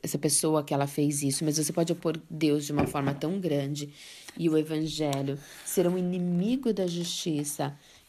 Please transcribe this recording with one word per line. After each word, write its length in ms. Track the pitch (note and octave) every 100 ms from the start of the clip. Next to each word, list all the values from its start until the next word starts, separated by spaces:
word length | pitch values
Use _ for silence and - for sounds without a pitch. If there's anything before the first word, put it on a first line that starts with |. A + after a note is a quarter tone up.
essa 160 | - C3+
pessoa 460 | D3+ C#3+ D#3+ D#3
que 100 | D3
ela 140 | C#3+ C#3
fez 340 | C#3+ D3 C#3+
isso, 240 | C#3+ C3+ D#3
mas 120 | D3+
você 140 | D3+
pode 220 | E3+ E3
opor 260 | E3+ E3 D#3+ -
Deus 360 | D#3 D#3 D3 D3
de 60 |
uma 160 | D3 C#3+
forma 260 | D3 C#3
tão 260 | C#3+ D#3 G3
grande 540 | F3+ C#3+ C#3 D3 D3 - - - - -
e 120 | E3
o 80 | D#3
evangelho 800 | D#3 D#3 D#3 D#3 D3+ C#3 C#3 C#3 - - -
ser 220 | - F3
um 100 | F3+
inimigo 760 | F3+ F3+ F3 F3 G3+ C4 A#3+
da 140 | G3 F#3
justiça 920 | E3+ F3 - F3+ D3+ D3 - C#3+ C#3+ - -